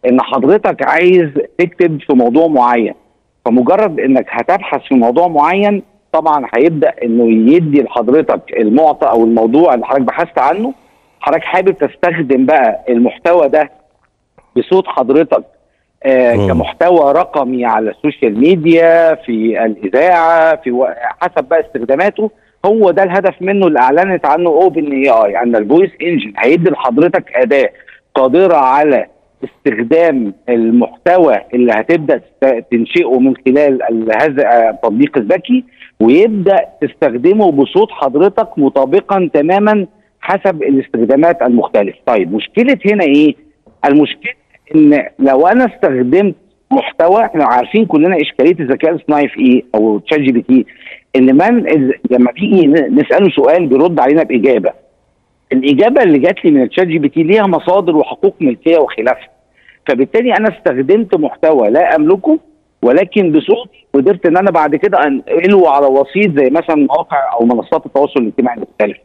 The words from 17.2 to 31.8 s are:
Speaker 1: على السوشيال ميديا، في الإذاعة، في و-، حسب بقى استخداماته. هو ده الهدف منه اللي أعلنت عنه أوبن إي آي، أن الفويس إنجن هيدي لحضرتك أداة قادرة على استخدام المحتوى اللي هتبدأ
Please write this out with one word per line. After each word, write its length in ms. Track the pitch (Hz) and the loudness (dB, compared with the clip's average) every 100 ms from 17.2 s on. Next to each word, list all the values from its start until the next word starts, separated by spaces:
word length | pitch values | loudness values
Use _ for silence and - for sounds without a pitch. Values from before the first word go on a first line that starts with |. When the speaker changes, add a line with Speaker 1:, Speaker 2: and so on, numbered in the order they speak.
| 180 151 127 127 | -2 -4 -4 -4
Speaker 1:
على 260 | 120 110 110 | -2 -2 -4
السوشيال 500 | - 151 - 120 104 | -6 -6 -2 -4 2
ميديا، 760 | 143 185 156 165 165 165 165 | 2 2 2 4 4 4 2
في 500 | 160 - 113 113 107 | 0 -4 -4 -2 -2
الإذاعة، 920 | 113 104 101 117 170 175 165 170 160 156 | -4 -4 -4 0 2 2 2 2 2 0
في 140 | 131 | -4
و-، 180 | 123 131 - 120 - | -2 -4 -4 -12 -6
حسب 240 | 175 165 | -4 -4
بقى 160 | 135 165 | -2 -2
استخداماته. 680 | 156 131 117 139 196 202 214 _ _ _ 190 | -2 -8 -4 -2 -2 -2 -8 _ _ _ -2
هو 240 | 220 196 | 2 2
ده 120 | 170 | 2
الهدف 320 | 190 185 190 - | 0 0 -2 -4
منه 240 | 185 202 180 | -4 0 0
اللي 120 | 147 | 2
أعلنت 480 | 127 151 190 180 151 | 2 2 0 -2 -2
عنه 240 | 156 175 | 0 0
أوبن 420 | 156 185 160 151 | 2 2 0 -4
إي 180 | 135 139 | -2 0
آي، 280 | 113 104 98 | 2 2 0
أن 140 | 123 113 | -2 -2
الفويس 340 | 104 151 190 - | 0 0 0 -2
إنجن 300 | 165 165 107 101 | -4 -4 -6 -4
هيدي 320 | 113 165 175 | 0 2 0
لحضرتك 540 | 147 127 123 170 185 - | -2 -2 0 0 0 -4
أداة 340 | - 123 139 117 - - - _ | -4 0 0 0 -4 -20 -20 _
قادرة 420 | - 131 151 190 165 | -2 0 2 2 2
على 500 | 131 139 151 127 - _ _ _ | 2 2 2 0 -4 _ _ _
استخدام 880 | 131 _ 143 113 117 160 170 135 107 95 - | -16 _ -6 -4 0 0 2 0 -4 -8 -4
المحتوى 840 | 120 113 120 117 - - 180 160 107 - | -2 2 0 0 -4 0 2 2 0 -2
اللي 180 | 123 123 | -2 0
هتبدأ 440 | 107 | 0